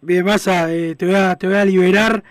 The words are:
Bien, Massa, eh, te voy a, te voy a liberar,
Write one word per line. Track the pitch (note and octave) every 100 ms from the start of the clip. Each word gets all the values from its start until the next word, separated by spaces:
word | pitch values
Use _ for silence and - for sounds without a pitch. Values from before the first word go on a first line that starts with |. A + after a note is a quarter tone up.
Bien, | D#3+ F3+
Massa, | F#3 G#3 F#3+ F3+ E3
eh, | E3 E3
te | D#3
voy | F3+ G3
a, | F#3+ F3+
te | F#3
voy | G3
a |
liberar, | G3 F#3 F3+ G3+ A3+ A3 -